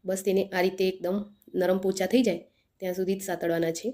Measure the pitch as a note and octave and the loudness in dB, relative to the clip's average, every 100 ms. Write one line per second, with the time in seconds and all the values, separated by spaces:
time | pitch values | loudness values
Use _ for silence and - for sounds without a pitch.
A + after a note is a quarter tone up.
0 | F#3 F#3+ G3+ F#3+ F#3+ F#3 F#3 F#3+ F#3+ F#3 | -4 -2 2 2 2 2 0 2 -2 0
1 | F3 G3+ G3+ - - F3+ F3+ F#3 F#3+ F#3 | -2 -2 -4 -14 -8 0 2 2 0 0
2 | F#3 A#3+ A3+ E3+ - _ _ _ F#3 F3+ | 2 4 4 0 -6 _ _ _ -6 -4
3 | F#3 F#3+ F#3+ F3 E3+ E3+ E3 E3 A3+ | -2 -2 -2 -4 0 0 0 -2 -6